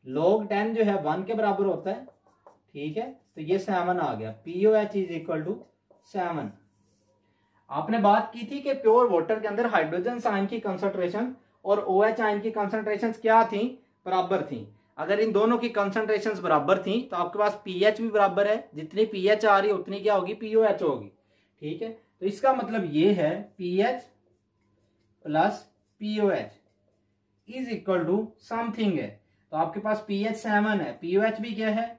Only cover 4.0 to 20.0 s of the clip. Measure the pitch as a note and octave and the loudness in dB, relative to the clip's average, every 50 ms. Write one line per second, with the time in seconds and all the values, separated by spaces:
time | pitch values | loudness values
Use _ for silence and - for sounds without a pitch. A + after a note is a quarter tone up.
4 | D#3+ C3+ A#2 G#2+ A2 A2 A2 - _ D#3+ F3 F#3 G3+ G#3+ A3 G#3+ G#3 G#3 - G3 | -2 -4 -4 -6 -8 -10 -12 -12 _ -10 -2 2 4 4 6 4 2 0 -2 -4
5 | F#3 E3+ E3+ D#3+ D#3+ - E3 D#3 D#3 F3 A3 - - _ _ _ _ _ _ _ | -4 -2 -6 -8 -4 -4 -4 -4 -4 -6 -8 -8 -10 _ _ _ _ _ _ _
6 | _ _ - G3 F3+ E3+ E3 D3 - G2+ - _ _ _ _ _ _ _ _ _ | _ _ -6 -4 -4 -4 -4 -6 -8 -10 -12 _ _ _ _ _ _ _ _ _
7 | _ _ _ _ _ _ _ _ _ _ _ _ _ - C3+ D3+ E3 G#3 A3+ G#3+ | _ _ _ _ _ _ _ _ _ _ _ _ _ -8 -6 -6 -2 -2 0 2
8 | G3 G3+ G#3 A#3+ - - - A#3+ A3+ - C#4+ C#4 C4+ C#4+ - - - A3 A3 B3 | 4 6 4 4 2 -2 -8 -12 -12 -10 -10 -6 -4 -4 -4 2 4 6 6 8
9 | B3 A#3+ F#3 E3+ - - A3 G#3+ G#3+ G#3+ G3+ G#3 A#3 - G#3 F3 D#3 D#3 E3 F3+ | 6 6 4 2 2 0 -2 -2 -2 -4 -2 0 -2 2 2 2 2 2 -2 -2
10 | F3+ A#3+ B3 A#3+ - A#3+ G3+ G3 G3 G3 A#3+ A3 - G3+ F#3 D#3+ G3+ G3 F#3+ F#3 | -2 -2 -4 -2 -2 0 0 0 -2 -2 -4 -4 -4 -4 -4 -2 -2 -2 -2 -2
11 | F3+ F3 F#3 G#3 A#3+ B3+ B3+ - _ _ _ _ - F#3+ G3+ G#3 G#3+ - F#3 F#3+ | -4 -2 -2 -2 -4 -4 -6 -12 _ _ _ _ 0 0 0 0 2 0 2 4
12 | G#3 A3+ A3 A3 A3 G#3 G#3 G3+ G#3 A3+ A3 G#3+ G3+ G3 A3 A3 G#3 G#3+ G#3 G3+ | 4 4 2 0 0 0 0 0 -2 -4 -4 -2 -4 -2 -4 -4 -2 -2 -2 -2
13 | A#3 A3+ A3 - - A3 A3 A3+ A3+ A3+ G#3 G3+ A3+ B3+ - - _ _ _ _ | -2 -4 -4 -2 2 4 6 6 6 4 0 -2 -2 -4 -4 -10 _ _ _ _
14 | _ F3+ F#3 F3+ F3 F3 F#3+ E3+ C#3 - C#3+ A2+ G#2 - - _ _ _ _ - | _ -2 0 0 0 0 -2 -2 -2 -4 -8 -10 -10 -14 -20 _ _ _ _ -8
15 | D#3+ E3 G3+ G#3 A3 A3 F#3+ G3+ G#3+ A3+ A#3+ A#3 A#3+ A#3 A3+ G#3+ G3+ G3 F#3+ A3 | -2 -2 0 2 2 2 4 4 4 4 4 2 0 -2 0 0 -2 0 0 -2
16 | G#3+ G#3 G#3+ G3+ G3+ A3 G#3 F3+ F3 E3 D#3 D3 C#3 D#3+ G3 F#3 - F#3+ G3+ A#3+ | 0 0 0 0 0 -4 -4 -4 0 2 2 2 4 4 2 2 2 -2 -2 -2
17 | C4 - F#3 F3 F3 F3 - G#3 G#3 G#3 G3+ - - G3 F3+ F3+ F#3+ G#3+ G#3+ A3 | -4 -4 -4 -4 -4 -4 0 0 0 0 0 -4 -10 -8 -2 2 4 2 4 2
18 | A3+ A3+ G#3 G#3 G3+ G3 F3 G3 G3+ G#3 G#3+ A3+ - - - D3+ D#3 - - G3+ | -4 0 2 4 4 4 4 2 2 2 0 -2 -4 -10 -12 -12 -12 -6 0 0
19 | A3 G#3+ G#3+ F#3+ F3+ G3+ G#3+ G#3 A3 G#3+ G3+ G3 G3 G#3+ G3+ F#3 - - G3 G3+ | 0 0 0 0 2 2 2 4 6 4 6 6 4 2 0 -2 -2 -6 -10 -2